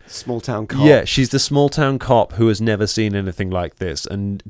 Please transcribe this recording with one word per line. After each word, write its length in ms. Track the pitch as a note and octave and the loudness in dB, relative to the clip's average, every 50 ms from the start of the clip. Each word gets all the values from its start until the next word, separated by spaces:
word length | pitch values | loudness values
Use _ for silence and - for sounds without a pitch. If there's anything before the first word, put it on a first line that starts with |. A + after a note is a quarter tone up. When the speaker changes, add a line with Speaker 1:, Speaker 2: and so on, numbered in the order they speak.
| - - | -20 -18
Speaker 1:
Small 340 | - - - B2 A#2+ A#2 | -16 -12 -8 -6 -6 -6
town 240 | - - A#2+ G#2+ A2 | -6 -6 -6 -6 -6
cop. 180 | - - C3+ C#3+ | -4 0 4 6
Speaker 2:
Yeah, 220 | D3+ C#3+ A2+ - | 6 6 6 4
she's 240 | - - C3+ C3 A#2+ | 0 0 0 0 2
the 80 | - C3+ | 2 0
small 320 | - - C#3+ C#3+ C#3+ C#3 | 0 2 2 2 2 2
town 300 | - - D3 C3+ C3+ B2 | 2 0 0 0 0 -2
cop 340 | - A#2+ B2+ A2+ - - - | 0 2 2 2 2 0 0
who 140 | G2+ A#2 A2+ | 0 2 2
has 120 | G#2+ G2+ | 2 2
never 280 | A2+ A2+ G#2+ G2+ G#2+ G2 | 0 -2 0 0 -2 -2
seen 260 | - A2+ A2 G#2 G2+ | -2 -2 -2 -2 -2
anything 360 | G2+ G2 F#2+ E2+ - G2 F#2 | -2 -4 -4 -6 -6 -6 -4
like 240 | F#2 F2+ F2 D#2 - | -4 -4 -4 -6 -8
this 320 | _ G2 F2 C#2+ - - - | _ -6 -6 -6 -8 -8 -8
and 340 | F#2+ G2+ G2+ G2+ G2+ F#2+ - - | -6 -6 -4 -6 -6 -8 -10 -2